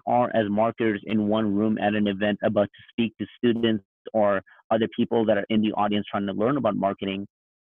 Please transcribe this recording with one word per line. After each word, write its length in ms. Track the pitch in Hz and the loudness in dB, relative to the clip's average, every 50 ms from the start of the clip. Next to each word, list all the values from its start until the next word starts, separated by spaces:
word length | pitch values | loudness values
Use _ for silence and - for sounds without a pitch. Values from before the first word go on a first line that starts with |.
| - | 0
are 240 | - 120 123 123 - - | 0 0 2 2 2 0
as 140 | 113 107 | 0 0
marketers 540 | 101 101 104 113 117 - - 117 113 104 98 - | 0 0 0 0 0 0 0 0 0 0 -2 -4
in 220 | 80 107 107 107 | -2 -2 0 0
one 280 | 104 107 110 110 104 98 | 0 0 0 0 0 0
room 240 | 101 107 110 107 - | 0 0 0 0 0
at 160 | 98 104 107 | 0 0 0
an 120 | 107 104 | 0 0
event 320 | 104 98 95 107 104 104 - - | -2 -2 -2 -2 -2 -2 0 -2
about 260 | 113 107 104 104 101 | 0 2 2 0 0
to 100 | - - - - | -4 -12 -20 -8
speak 260 | _ - 117 110 - | _ -4 -4 -4 -4
to 80 | - 107 - - | -8 -10 -12 -6
students 480 | _ - 120 113 117 117 113 110 101 - _ _ _ _ - - | _ 0 0 2 2 0 0 0 -2 -6 _ _ _ _ -4 0
or 300 | 110 104 101 101 95 - _ - - _ - | 0 2 2 2 0 -4 _ -18 -20 _ -2
other 180 | 113 113 113 107 - | 0 0 0 0 0
people 300 | - 117 - 117 117 110 | -2 -2 0 0 2 2
that 120 | 107 107 101 | 2 2 0
are 60 | - - | 0 0
in 120 | 110 110 | 0 2
the 120 | 107 107 - | 2 2 0
audience 320 | - 104 104 104 104 98 | 0 0 0 0 -2 -4
trying 220 | - - 104 101 | -4 -6 -4 -4
to 60 | 98 95 | -4 -2
learn 240 | 98 107 123 147 | 0 0 0 0
about 180 | 139 117 110 98 | 0 0 0 0
marketing, 520 | 98 95 98 98 - 104 98 95 98 101 - _ _ _ _ _ _ | 0 -2 -2 -2 -4 -4 -4 -4 -6 -8 -12 _ _ _ _ _ _